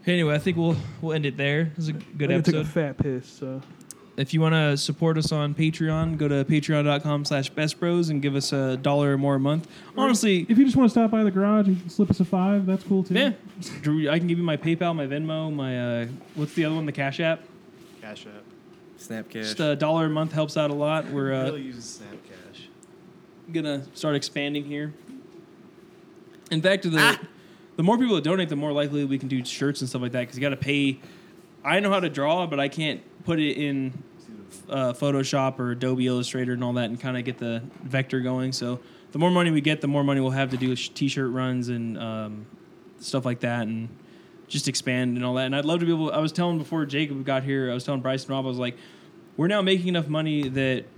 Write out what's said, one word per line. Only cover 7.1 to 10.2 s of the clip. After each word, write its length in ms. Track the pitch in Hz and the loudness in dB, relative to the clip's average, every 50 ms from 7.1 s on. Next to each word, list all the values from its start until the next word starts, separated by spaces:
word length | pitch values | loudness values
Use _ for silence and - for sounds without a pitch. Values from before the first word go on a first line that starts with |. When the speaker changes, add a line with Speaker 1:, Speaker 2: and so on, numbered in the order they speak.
| 147 143 143 | -2 0 0
Speaker 1:
slash 240 | - 151 139 135 - | 0 -2 -2 -2 -4
best 300 | - - 151 151 147 - | -2 -2 -2 -2 -2 -2
bros 300 | 175 170 175 175 170 160 | 0 2 2 2 2 2
and 120 | 151 143 | 0 0
give 140 | 135 143 139 | 0 0 0
us 160 | 139 135 - 143 | 0 0 0 0
a 240 | 139 131 131 131 | 0 0 0 -2
dollar 360 | 131 135 143 143 147 147 143 139 | 0 0 2 2 4 4 4 2
or 40 | |
more 180 | 135 139 143 139 | 2 2 2 2
a 40 | 135 | 4
month. 280 | 135 139 151 165 160 - - - - - - | 2 2 2 0 -2 -6 -16 -20 -20 -12 -2
Honestly, 480 | - 262 269 247 208 | 2 4 4 4 4